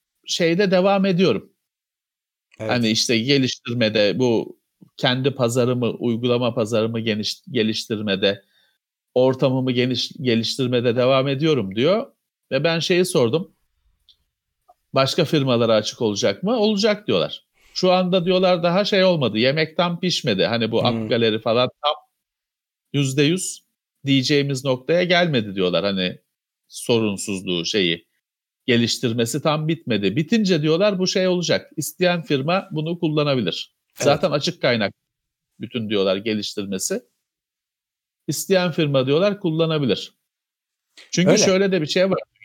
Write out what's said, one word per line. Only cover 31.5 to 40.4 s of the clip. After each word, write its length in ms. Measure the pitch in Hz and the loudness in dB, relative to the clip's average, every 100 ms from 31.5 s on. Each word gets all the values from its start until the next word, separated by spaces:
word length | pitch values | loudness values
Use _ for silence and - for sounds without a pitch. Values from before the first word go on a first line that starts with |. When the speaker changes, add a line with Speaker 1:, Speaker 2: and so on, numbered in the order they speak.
| 117 - - | -2 -4 -10
Speaker 1:
İsteyen 440 | 151 - 180 175 | -10 -2 0 0
firma 460 | 160 143 135 185 190 | -2 -2 0 -2 -4
bunu 280 | 156 156 170 | -6 -6 -4
kullanabilir. 760 | 170 151 147 135 110 - - _ _ | -2 0 0 0 -2 -4 -10 _ _
Speaker 2:
Evet. 160 | - | -2
Speaker 1:
Zaten 280 | 143 147 180 | 0 2 0
açık 300 | 143 156 - | -2 -4 -2
kaynak 320 | 147 120 101 - _ _ _ _ _ _ | 0 0 -2 -4 _ _ _ _ _ _
bütün 300 | 117 123 107 | -10 -8 -4
diyorlar 280 | 104 95 95 | 0 0 0
geliştirmesi. 840 | 107 107 101 - 98 95 - 202 - _ _ _ _ _ _ _ _ _ _ _ - | -2 -4 -6 -8 -8 -6 -6 -6 -8 _ _ _ _ _ _ _ _ _ _ _ -8
İsteyen 440 | 156 - 185 180 | -8 0 2 2
firma 340 | 147 151 139 131 | 0 0 2 2
diyorlar 340 | 143 202 202 | 2 2 0
kullanabilir. 760 | 170 160 160 156 135 92 - _ _ _ | -2 0 0 0 0 -2 -4 _ _ _